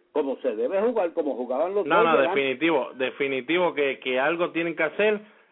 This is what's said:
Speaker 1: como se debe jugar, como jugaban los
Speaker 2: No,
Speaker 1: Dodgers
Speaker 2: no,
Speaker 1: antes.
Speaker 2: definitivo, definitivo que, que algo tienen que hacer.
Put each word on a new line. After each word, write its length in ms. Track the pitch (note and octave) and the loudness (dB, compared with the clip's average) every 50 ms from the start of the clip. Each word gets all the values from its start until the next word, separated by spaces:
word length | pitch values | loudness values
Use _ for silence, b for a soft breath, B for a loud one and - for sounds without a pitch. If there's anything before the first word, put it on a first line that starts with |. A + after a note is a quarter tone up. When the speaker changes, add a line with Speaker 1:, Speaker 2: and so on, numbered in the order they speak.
| _ _ | _ _
Speaker 1:
como 240 | - D3 D3 C#3 B2 | -2 -2 -2 -2 -4
se 180 | - - B2+ A2 | -2 -2 -4 -2
debe 260 | A2 A#2+ C#3+ F#3+ F#3+ | 0 -2 0 0 0
jugar, 320 | G#3+ B3 A3+ G#3+ F3+ E3+ | 0 2 0 0 -2 0
como 220 | - E3 D3+ C#3+ A#2+ | -2 -2 -2 -2 -2
jugaban 400 | A2+ B2+ A#2+ B2+ C#3 E3 F#3 G3 | -4 -4 -4 -2 -2 -2 0 0
los 100 | G#3 F3+ | -2 0
Speaker 2:
No, 120 | C#3+ D#3+ | 2 4
Speaker 1:
Dodgers 180 | F3 E3+ E3 D#3 | 4 4 4 4
Speaker 2:
no, 60 | C#3 | 4
Speaker 1:
antes. 140 | C3+ - C3 | 2 2 2
Speaker 2:
definitivo, 540 | C#3 C#3 C3+ B2+ C3 D#3+ E3+ D#3+ C3 - - - | 0 0 0 0 0 2 2 2 2 0 -2 -4
definitivo 800 | B2+ C3 B2 - - C#3+ C#3 C3+ C3 B2 C#3 E3 F3+ F3+ D#3+ C#3 | -4 -4 -4 -2 -2 -4 -2 -2 -4 -2 0 0 2 2 0 0
que, 240 | D3 C#3+ C3+ B2+ - | 0 0 -2 -2 -4
que 220 | - B2+ B2+ B2+ | -4 -2 0 2
algo 300 | C3+ D#3 E3+ E3+ F3 D3 | 2 0 0 0 -2 -2
tienen 260 | D#3 E3 E3+ E3+ D#3 | -2 -4 -4 -4 -2
que 80 | D#3+ D#3+ | -2 -2
hacer. 360 | D3+ - - G#3 G#3+ G#3+ G#3 B B B B B B | -2 0 2 2 2 2 0 B B B B B B